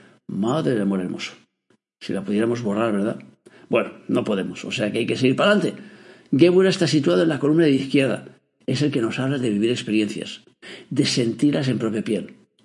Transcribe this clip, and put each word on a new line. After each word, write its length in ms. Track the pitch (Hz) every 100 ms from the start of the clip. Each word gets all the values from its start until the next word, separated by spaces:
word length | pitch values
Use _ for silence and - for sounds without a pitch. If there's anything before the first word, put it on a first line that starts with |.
| - _ -
Madre 460 | 98 110 151 156
del 80 | 117
amor 180 | 98 98
hermoso. 320 | 87 85 - - _ _ _ _ _ _
Si 100 | -
la 140 | 98 98
pudiéramos 360 | 104 117 120
borrar, 300 | 113 101 117
¿verdad? 280 | 101 107 - - _ _ - -
Bueno, 220 | 120 104 - -
no 160 | 131 104
podemos, 400 | 101 87 - -
o 60 |
sea 180 | 95 107
que 80 | 107
hay 60 | 120
que 100 | 120
seguir 220 | 127 -
para 140 | 180
adelante. 300 | 208 151 - - - - - _ 135
Gébura 300 | 175 180 190
está 200 | - 156
situado 360 | 151 151 180
en 60 | 165
la 100 | 143
columna 240 | 143 160
de 80 | 160
izquierda. 540 | 135 135 143 135 98 - - _ _ -
Es 160 | 135
el 100 | 143
que 100 | 147
nos 160 | 113 113
habla 200 | 135 139
de 120 | 123
vivir 220 | 101 113
experiencias, 680 | 123 - 107 104 - - - _ _ - - -
de 160 | 135 139
sentirlas 600 | - 117 113 147 147 135
en 120 | 107
propia 240 | 110 107
piel. 300 | 107 101 - - _ _